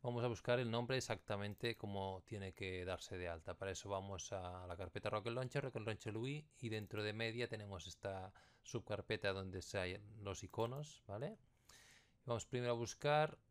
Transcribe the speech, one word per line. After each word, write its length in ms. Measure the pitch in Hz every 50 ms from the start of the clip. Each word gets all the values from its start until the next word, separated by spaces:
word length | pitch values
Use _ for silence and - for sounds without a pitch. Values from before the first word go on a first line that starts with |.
vamos 220 | - 123 120 120 117
a 60 | 123
buscar 320 | 113 101 - - 120 120
el 100 | 127 117
nombre 260 | 110 117 120 117 131
exactamente 800 | 131 - - 117 98 - - 107 101 101 104 104 - - 120 113
como 460 | - - 104 101 98 95 95 95 92 -
tiene 300 | - 113 104 98 95 92
que 300 | - 101 95 92 90 90
darse 340 | 90 92 87 - - 98 90
de 100 | 90 87
alta. 300 | 85 82 - - 90 -
Para 140 | 98 98 95
eso 160 | - - 98
vamos 440 | 101 95 95 98 98 90 - - -
a 320 | 95 90 90 90 92 90
la 100 | 90 87
carpeta 340 | 90 95 90 - 104 - 107
Rocket 220 | - 107 95 117 117
Launcher, 320 | 123 131 123 - 143 135
Rocket 180 | 135 - - 107
Launcher 340 | 110 107 - - 110 104
U 100 | 110 117
I, 220 | 131 143 151 151 - - -
y 80 | - 113
dentro 340 | 107 110 107 101 - 104 104
de 100 | 107 104
media 360 | 110 117 113 110 120 123 117
tenemos 380 | - 107 104 101 98 92 -
esta 460 | 95 - - - 101 95 95 92 95 - - - - - - -
subcarpeta 680 | - - 120 - - 107 98 98 - 113 107 - 101 95
donde 280 | 95 95 95 92 95
se 180 | 87 - - 101
hay 200 | 92 90 92 101 104 104 110 110
los 240 | 104 98 95 - -
iconos, 580 | 92 - - 113 113 127 139 151 151 - - -
¿vale? 300 | - 98 107 131 185 220 - - - _ _ _ - - - - - - - - - _ _ _
Vamos 200 | 131 120 113 -
primero 260 | - - 123 120 120 120
a 40 |
buscar 600 | 117 120 110 - - - 147 147 151 151 151 - - - _